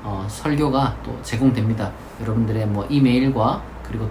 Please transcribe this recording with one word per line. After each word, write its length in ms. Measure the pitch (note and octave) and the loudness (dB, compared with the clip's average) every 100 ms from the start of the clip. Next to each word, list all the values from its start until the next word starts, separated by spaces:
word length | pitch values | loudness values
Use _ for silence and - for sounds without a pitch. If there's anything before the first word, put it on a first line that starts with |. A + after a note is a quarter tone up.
어, 220 | G#2+ F#2+ G2+ | -8 -6 -6
설교가 680 | - D#3 D3 D3 C3 B2+ G#2+ | -4 -2 2 2 2 0 -2
또 160 | - A2+ | -8 -10
제공됩니다. 720 | - A2+ C3+ A2+ A2 A2 G2+ - - - | -6 2 2 4 2 0 -4 -8 -14 -8
여러분들의 440 | G#2+ G#2+ A2+ A2 G#2 | -2 0 0 0 0
뭐 180 | G#2 - | -2 0
이메일과 720 | C#3+ C3 B2 C3+ B2+ A#2 G3 - - | 4 6 6 4 2 2 0 -6 -12
그리고 260 | - A2+ G#2+ | -8 -6 -4